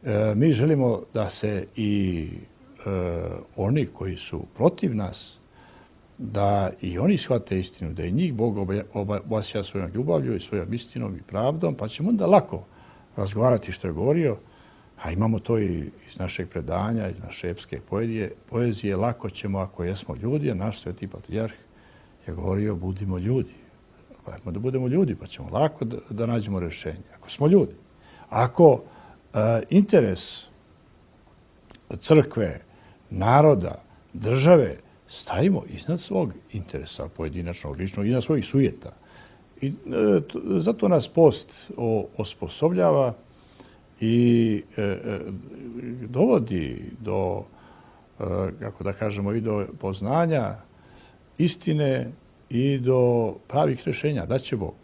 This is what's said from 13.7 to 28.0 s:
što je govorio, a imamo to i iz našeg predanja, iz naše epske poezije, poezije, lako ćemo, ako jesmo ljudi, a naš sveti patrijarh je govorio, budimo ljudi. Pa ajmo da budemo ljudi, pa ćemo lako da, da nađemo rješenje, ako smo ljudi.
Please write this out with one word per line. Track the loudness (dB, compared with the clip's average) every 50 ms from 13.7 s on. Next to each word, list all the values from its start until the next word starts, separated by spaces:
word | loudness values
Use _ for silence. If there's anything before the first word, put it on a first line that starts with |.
| -12
što | -8 -6
je | -6 -4
govorio, | -2 0 0 2 2 2 0 -2 -4 -10 -20 -20 -20 -20 -20 -20 -20 -20 -20 _ -12 -8
a | -6 -2
imamo | 0 0 0 0 -2
to | 0 0 0 0
i | 2 0 -2 -4 -6 -8 -12 -18 -20 -20 -12
iz | -8
našeg | -8 -8 -6 -8 -10 -8
predanja, | -8 -8 -6 -4 -4 -2 -2 -2 -2 -4 -4 -6
iz | -8 -10
naše | -12 -14 -14 -10 -8 -8
epske | -8 -8 -12 -14 -14 -14 -10 -6
poezije, | -4 -4 -4 -4 -4 -4 -6 -6 -8 -14 _ -6
poezije, | -4 0 0 0 -2 -2 -2 -2 -2
lako | 0 -2 -2 -4 -4 -8 -12
ćemo, | -12 -8 -8 -6 -4 -4
ako | -4 -6 -6 -8 -6
jesmo | -6 -6 -8 -8 -12 -12
ljudi, | -8 -6 -4 -4 -2 -2 -4
a | -4
naš | -2 -4 -6 -6 -6 -10
sveti | -12 -10 -10 -12 -12
patrijarh | -12 -14 -14 -8 -6 -6 -6 -6 -8 -14 -20 _ _ -20 -20 -20 -20 -20 -20 -20 -20 _ -12
je | -12 -10
govorio, | -6 -4 -2 -2 0 0 -2 -2
budimo | -4 -4 -6 -6 -6 -4 -6 -4 -4
ljudi. | -2 -2 0 -2 -2 -4 -10 -20 -20 -20 _ _ _ _ _ _ -20 _ -20 -20 -18
Pa | -16 -16
ajmo | -12 -10 -8
da | -8 -4
budemo | -4 -2 -2 -2 -2 0
ljudi, | 2 2 2 2 0
pa | -4 -8
ćemo | -16 -16 -14 -14 -4
lako | 0 2 2 2 0 -2 -8
da, | -6 -6 -10 -10 -10
da | -6 -4 -2
nađemo | 0 0 -2 -2 -2 -4 -4
rješenje, | -4 -4 -6 -8 -10 -10 -10 -10 -14 -20 -20 -20
ako | -20 -20
smo | -4 2 4 8
ljudi. | 8 8 6 4 -2 -14 -20 _ _ _